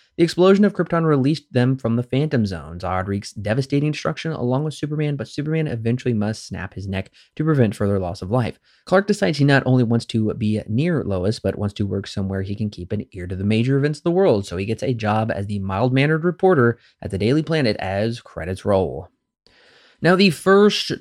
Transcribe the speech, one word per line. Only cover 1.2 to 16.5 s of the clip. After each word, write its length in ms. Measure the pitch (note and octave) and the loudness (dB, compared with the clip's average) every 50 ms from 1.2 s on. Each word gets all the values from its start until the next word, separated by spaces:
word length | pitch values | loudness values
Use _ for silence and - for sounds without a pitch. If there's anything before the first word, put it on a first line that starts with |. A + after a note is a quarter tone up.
| B2+ C#3+ D#3+ - - _ | 2 2 0 -2 -4 _
them 240 | - B2 B2 C3 C3+ | 0 0 2 2 0
from 220 | C3 - A#2 A#2 | 0 -2 -2 0
the 40 | A#2+ | -2
Phantom 440 | B2 - C3 C3 D3+ D3+ D3 A#2+ G#2+ | -2 -2 0 0 0 0 0 0 0
Zone. 340 | G2 F#2+ D#2 C#2 D2+ E2+ F2 | 0 -2 -6 -10 -12 -10 -6
Zod 280 | F#2 F2+ F#2 F#2 F#2 | -4 -4 -2 -2 -2
wreaks 260 | G2+ G2+ G2+ - - - | -2 -4 -4 -6 -8 -10
devastating 580 | G#2 G2 G#2 C3+ C#3 C3+ - C#3 C#3+ D3 D3+ | -6 -4 -2 0 -2 -2 0 0 0 0 -2
destruction 400 | C#3+ - - D#3+ D#3 - - D#3+ | -2 -4 -4 -6 -4 -6 -6 -6
along 320 | D3+ - A#2+ B2 B2+ C#3 D#3 | -6 -4 -2 -2 -2 -2 -2
with 100 | D#3 C#3+ | -4 -6
Superman, 440 | - D3+ D3 D3+ D#3 D3+ D3 C#3+ | -8 -8 -6 -4 -2 -2 -2 -2
but 100 | C#3 - | -4 -6
Superman 400 | - - D3 C#3+ D#3 D#3+ D#3+ D#3 | -8 -8 -6 -4 -2 -2 -2 -2
eventually 460 | - A2+ A2+ A2 A2+ B2 B2+ - B2+ A#2 | -4 -4 -4 -2 -2 -2 -2 0 0 0
must 340 | G#2 G2+ G#2+ A2 - - | 0 0 -2 -4 -6 -8
snap 260 | - F#2+ F2 F2+ - - | -10 -10 -10 -10 -10 -10
his 140 | G2 G2+ | -10 -8
neck 240 | F#2+ F#2+ F#2+ F#2+ - _ _ _ _ - | -6 -4 -6 -6 -8 _ _ _ _ -8
to 80 | - D#3 | -4 0
prevent 320 | D#3+ D#3 C3+ A#2 G2+ - | 2 4 4 4 2 2
further 240 | - G#2 G2+ G2+ F#2+ | 0 -2 0 0 0
loss 220 | F#2 E2+ E2+ - | -2 -4 -6 -8
of 100 | F#2 F#2 | -6 -2
life. 260 | A2+ B2+ A2+ E2 - _ _ _ _ _ _ | -2 -2 -2 -2 -6 _ _ _ _ _ _
Clark 220 | - F#3 G3 G3 | 2 2 2 2
decides 320 | G#3+ G3+ - G3 F3+ D3+ C#3 | 2 0 0 0 0 0 2
he 40 | C#3 | 4
not 180 | C#3+ C#3 C3+ - | 4 4 4 4
only 180 | B2 B2+ B2+ A#2+ | 4 2 4 4
wants 220 | A2 A#2 A#2 - | 2 0 0 -2
to 280 | - - A2+ G#2+ G#2 A2 | -2 -2 -2 0 -2 -2
be 260 | A2 A2 G#2+ G#2+ G#2+ - - | -2 -2 -2 -2 -2 -2 -2
near 340 | G#2+ B2 D#3 F3+ E3+ B2+ - | -2 0 0 0 0 -2 -2
Lois, 360 | G2 F#2+ F2+ F2+ G#2 A2 - | -2 -2 -2 0 -2 -2 -2
but 180 | - G2 - | -2 -4 -2
wants 160 | - G#2 G2 - | -2 -4 -4 -4
to 120 | - G2+ | -4 -4
work 220 | G2 G2 G2 G2+ | -4 -4 -4 -6
somewhere 360 | - - G#2 G2 F#2+ F#2+ F#2+ F#2+ | -6 -6 -6 -4 -4 -4 -4 -4
he 120 | G2+ G2+ | -6 -6
can 140 | G#2+ G#2+ G2+ | -6 -6 -6
keep 240 | - F2+ F2+ - G#2+ | -6 -8 -10 -6 -6
an 120 | G#2 - - | -6 -8 -10
ear 160 | - F#2+ F2+ | -12 -12 -10
to 80 | F2+ F#2+ | -8 -6
the 80 | F#2 F#2+ | -4 0
major 340 | G2+ A2 A2 A#2 C3 C#3 | 0 2 2 2 2 2
events 220 | C#3 C#3 D3 D3 - | 2 0 0 -2 -2
of 40 | - | -2
the 80 | F3 | 0
world, 360 | E3+ F#3+ G3 E3+ A#2 G2+ G2+ | 2 4 4 4 4 2 0
so 80 | - F2 | -4 -6
he 100 | F#2 G2 | -6 -4
gets 180 | A2 A2 - G#2+ | -4 -4 -4 -4
a 100 | C3 B2+ | -4 -4
job 380 | A2+ G#2+ G#2 G#2+ A2 A2 A2+ - | -2 0 0 0 0 0 -2 -2
as 120 | F#2+ G2+ | -4 -4
the 120 | G#2 G#2 G2+ | -4 -4 -6
mild-mannered 640 | F#2+ G2 F#2+ G2 B2 B2+ B2+ C3+ C#3 D#3 D#3+ D#3 E3 | -4 -4 -2 0 0 2 2 2 2 2 0 0 -2
reporter 560 | F3+ E3+ - F#3+ F#3+ | -2 -2 2 2 4